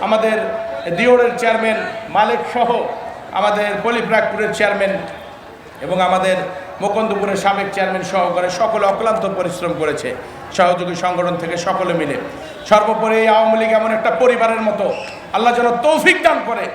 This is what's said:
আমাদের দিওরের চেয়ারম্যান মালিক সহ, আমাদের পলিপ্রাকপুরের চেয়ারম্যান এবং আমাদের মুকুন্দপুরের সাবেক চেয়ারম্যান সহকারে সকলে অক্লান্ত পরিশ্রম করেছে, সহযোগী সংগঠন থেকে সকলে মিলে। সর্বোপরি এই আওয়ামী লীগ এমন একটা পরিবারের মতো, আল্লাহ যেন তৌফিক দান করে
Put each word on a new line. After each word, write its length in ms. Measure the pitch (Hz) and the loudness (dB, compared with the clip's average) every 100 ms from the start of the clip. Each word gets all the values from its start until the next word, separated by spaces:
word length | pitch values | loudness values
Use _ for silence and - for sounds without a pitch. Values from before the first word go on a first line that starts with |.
| 190 | 2
আমাদের 300 | 214 220 214 - - - - 175 170 | 2 2 0 -2 -4 -6 -6 -4 0
দিওরের 340 | 240 247 233 - | 4 6 4 2
চেয়ারম্যান 380 | 226 226 220 214 - - - 190 | 0 2 0 -2 -4 -8 -4 0
মালিক 240 | 208 160 - | 2 0 -2
সহ, 160 | 247 226 233 - - - - - - | -2 0 0 -2 -6 -10 -12 -8 -2
আমাদের 300 | 202 208 208 202 | 0 0 -2 -2
পলিপ্রাকপুরের 680 | 208 233 - 220 - 196 214 196 | -2 -2 0 0 0 -2 -4 0
চেয়ারম্যান 340 | 208 196 196 190 - - - - - - - - | 0 2 0 -2 -6 -12 -16 -18 -20 -20 -20 -12
এবং 120 | - 180 180 | -4 0 2
আমাদের 280 | 185 185 180 165 - - - | 2 2 0 -2 -8 -12 -6
মুকুন্দপুরের 560 | 196 214 214 202 196 190 | -2 0 0 0 -2 0
সাবেক 240 | 196 196 196 | 0 0 -2
চেয়ারম্যান 300 | 190 185 185 - | -2 -2 -2 -2
সহকারে 360 | 196 180 175 180 175 | 0 0 0 -2 0
সকলে 240 | 220 220 196 | 0 2 2
অক্লান্ত 320 | 196 220 214 196 185 | 2 0 0 -2 -2
পরিশ্রম 340 | 175 170 175 151 | -4 -2 -4 -2
করেছে, 280 | 156 143 131 - - - - - | -2 -2 -4 -8 -10 -16 -12 2
সহযোগী 380 | 180 180 180 175 | 2 2 -2 -2
সংগঠন 300 | 185 175 180 170 | -2 0 0 -2
থেকে 140 | 165 175 - | -4 -4 -2
সকলে 260 | 180 185 170 | 0 0 0
মিলে। 160 | 151 123 - - - - - | -2 -4 -6 -10 -14 -14 4
সর্বোপরি 460 | 208 214 220 220 220 | 4 4 0 2 2
এই 60 | 220 | 4
আওয়ামী 220 | 214 220 220 | 6 4 4
লীগ 100 | 220 220 | 4 2
এমন 120 | 220 220 | 2 0
একটা 140 | 240 226 | 0 4
পরিবারের 400 | 254 240 226 226 220 | 4 4 2 0 -2
মতো, 180 | 196 196 - - - - 190 | 0 -2 -4 -8 -14 -6 0
আল্লাহ 160 | 233 240 | 2 2
যেন 100 | 240 233 | 2 2
তৌফিক 340 | 302 311 320 359 339 | 2 2 4 4 2
দান 120 | 285 - | 2 -2
করে 160 | 220 170 | -4 -6